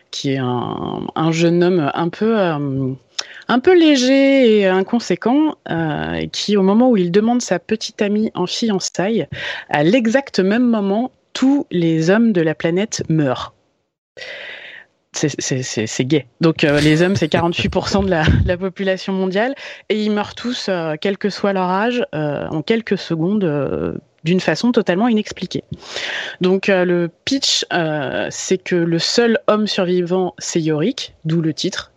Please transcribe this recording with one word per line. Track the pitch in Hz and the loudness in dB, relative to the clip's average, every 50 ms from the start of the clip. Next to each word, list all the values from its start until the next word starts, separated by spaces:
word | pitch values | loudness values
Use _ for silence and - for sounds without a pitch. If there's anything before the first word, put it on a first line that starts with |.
| _ _ | _ _
qui | - - - 139 135 | -12 -6 -4 -2 -2
est | 135 | -2
un, | 127 123 123 120 113 107 - - - - 50 - - - - | -2 -2 -2 -2 -2 -4 -6 -6 -6 -6 -6 -6 -6 -6 -4
un | - 160 165 | -2 0 0
jeune | 160 160 170 170 175 175 175 | 2 2 2 2 4 4 2
homme | 175 185 175 147 139 - | 2 2 2 0 0 -2
un | - 165 175 | -2 -4 -4
peu, | - - 214 226 226 214 | -2 -2 -2 0 2 2
euh, | 190 170 156 143 147 139 135 135 135 127 135 131 _ _ _ - - - - - - | 0 0 0 -2 -4 -4 -2 -2 -2 -4 -4 -8 _ _ _ -14 -14 -14 -18 -12 -2
un | - - 254 | 0 0 4
peu | - 359 381 349 | 6 6 6 8
léger | 330 302 294 262 247 254 269 269 277 269 277 269 254 226 214 208 | 8 6 6 4 4 4 4 6 6 6 6 6 6 6 6 6
et | 196 | 4
inconséquent, | 185 185 185 190 - - 233 - - 180 - - 220 254 294 311 302 - - _ - | 4 4 2 2 0 -2 -2 0 -2 -4 0 0 2 2 4 2 2 0 -4 _ -6
euh, | 160 165 165 156 147 156 156 160 170 165 - 156 - | -4 -2 -2 -2 -2 -2 -4 -4 -2 -4 -4 -4 -6
qui, | - - - 208 | -6 -2 0 2
au | 202 190 | 2 4
moment | 190 202 226 254 262 | 4 4 4 4 4
où | 240 | 4
il | 196 180 175 170 | 4 2 2 2
demande | 208 214 226 240 247 | 2 2 4 0 0
sa | - - 185 175 | 0 -2 -2 -4
petite | - - 220 226 - - - - 214 | -2 -4 -4 -4 -4 -10 -4 -4 -2
amie | 202 208 214 220 - - | 0 0 0 -2 -2 -2
en | - 180 180 | -4 -4 -4
fiançailles, | - - 240 226 202 185 - - - - 175 208 226 202 139 - - - - - - - - - | -2 -2 -2 -2 -2 -2 -4 -4 -4 -2 -2 0 0 -2 -2 -4 -8 -10 -10 -10 -10 -12 -8 -4
à | - 147 151 | 0 2 2
l'exact | 165 214 269 220 226 214 269 277 - - - | 4 4 2 2 2 0 0 -2 -2 -2 0
même | 185 190 208 240 254 | 0 2 2 2 2
moment, | 240 226 214 202 196 196 226 254 - - _ _ _ _ | 2 2 0 0 0 0 -2 -2 -4 -8 _ _ _ _
tous | - 262 269 285 285 - - | 0 2 2 2 2 0 -2
les | - 175 170 165 165 160 160 170 | -2 0 0 2 2 2 2 2
hommes | 196 226 233 226 202 | 4 4 4 4 2
de | 180 | 2
la | 160 160 151 | 2 0 0
planète | - - 165 170 185 208 220 - - - - | 0 -2 0 0 0 -2 -2 -4 -8 -4 0
meurent. | 160 156 147 131 123 - - - - _ _ _ _ _ _ _ _ _ _ _ _ - - - - - - - - - - - - - - _ _ _ _ _ - | 0 2 2 0 -2 -4 -6 -12 -14 _ _ _ _ _ _ _ _ _ _ _ _ -18 -16 -16 -14 -14 -14 -14 -16 -16 -16 -18 -18 -20 -20 _ _ _ _ _ -6
C'est, | - - 147 - - | -4 -2 -2 -2 -4
c'est, | - - 143 127 131 | -6 -4 -4 -4 -6
c'est, | - - 117 107 | -4 -4 -4 -4
c'est | 113 - - 131 | -4 -2 -2 0
gay. | 127 156 143 - - _ _ | 2 2 0 0 -2 _ _
Donc, | 175 160 156 - - | 0 2 2 2 2
euh, | 147 143 147 | 2 2 4
les | 147 151 156 156 175 | 4 4 4 4 4
hommes, | 185 202 | 2 2
c'est | - 170 151 | 0 0 0
quarante-huit | - 170 170 170 175 - - 190 | 0 0 0 0 0 -2 -4 -2
pour | - 185 - - | -2 -2 -2 0
cent | - 196 196 | 0 0 0
de | 190 | 0
la, | 180 160 156 | 0 2 2
de | 160 - - - - | 2 2 2 2 0
la | 180 | 0
population | 175 190 190 175 - 196 190 190 185 - - 190 | -2 -4 -6 -6 -4 -2 -2 -2 -2 -4 -4 -2
mondiale, | 190 190 185 180 196 226 262 277 - - - - - - - | -2 -2 0 0 0 0 -2 -4 -6 -12 -16 -18 -20 -6 -4
et | 196 214 214 | -2 -2 0
ils | 214 | 0
meurent | 208 208 208 - - | 0 -2 -2 -6 -8
tous, | - - 240 247 - - - | -10 -8 -8 -6 -6 -4 -4
euh, | 190 175 165 160 151 160 | -4 -2 -2 -4 -6 -4
quel | - 196 202 - | -4 -4 -4 -2
que | - 202 | -4 -6
soit | - - - 202 196 | -4 -2 -2 -2 0
leur | 190 185 180 | 0 0 0
âge, | 185 190 214 247 247 247 208 - - | 0 0 0 0 0 -2 -4 -4 -4
euh, | 156 151 147 143 - - - | -4 -4 -4 -4 -4 -6 -6
en | - 156 147 | -6 -6 -2
quelques | - 226 226 220 - 202 175 | 0 -2 -2 0 -2 -4 -4
secondes, | - - 170 160 160 185 208 214 190 | -2 -4 -4 -2 0 0 0 0 0
euh, | 160 147 147 135 - - 76 82 85 - - - _ _ _ - | 0 0 -2 -2 -2 -2 -2 -4 -4 -6 -8 -12 _ _ _ -2
d'une | 160 180 185 | 0 0 0
façon | - - 160 - - 240 | 2 0 -2 0 0 2
totalement | 240 233 190 - 175 185 226 254 | 2 2 2 2 0 0 2 2
inexpliquée. | 220 214 208 - - - 190 - - - - _ - - - - - - - - - - - - - - | 0 0 -2 -4 -8 -10 -8 -8 -8 -10 -8 _ -14 -14 -14 -14 -12 -10 -8 -8 -8 -8 -10 -10 -6 -2
Donc, | 180 185 190 196 - - | 0 2 2 2 2 2
euh, | 196 185 180 | 2 2 4
le | 180 175 175 175 165 - _ _ | 2 2 0 0 -2 -4 _ _
pitch, | - 269 277 - - - - - - - | -4 -2 -2 0 0 -2 -2 -2 -2 -2
euh, | 175 165 156 151 151 135 - - 95 98 - | -2 0 0 -2 -2 -4 -4 -4 -4 -6 -6
c'est | - - - - 185 | -8 -10 -2 -2 -2
que | 185 - - 180 | -2 0 -2 0
le | 175 170 170 165 165 | 0 2 2 0 0
seul | - - - - 240 233 220 - - - | 0 0 2 2 4 4 2 2 2 0
homme | 214 214 214 | 0 2 0
survivant, | 196 - - 185 175 185 180 175 170 185 190 185 175 - - | 0 0 -2 0 0 0 0 0 0 0 0 0 -2 -4 -8
c'est | - - - 175 156 | -10 -4 -2 -2 0
Yorick, | 156 156 147 156 233 277 - - - - _ - | 0 0 0 0 -2 -2 -4 -10 -12 -14 _ -4
d'où | 156 160 170 | -2 -2 0
le | 156 160 151 | 0 -2 -4
titre. | - - 180 - - - - _ | -4 -6 -6 -6 -6 -12 -14 _